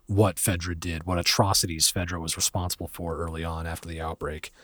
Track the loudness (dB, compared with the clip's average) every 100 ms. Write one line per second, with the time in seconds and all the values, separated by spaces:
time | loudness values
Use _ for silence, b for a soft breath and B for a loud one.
0 | 0 4 4 4 0 0 -2 -4 -4 -4
1 | 0 0 4 4 6 4 2 2 2 2
2 | -2 -2 -4 0 0 0 -2 -4 -6 -6
3 | -4 -4 -4 -4 -4 -4 -4 -6 -8 -6
4 | -6 -6 -6 -6 -10 b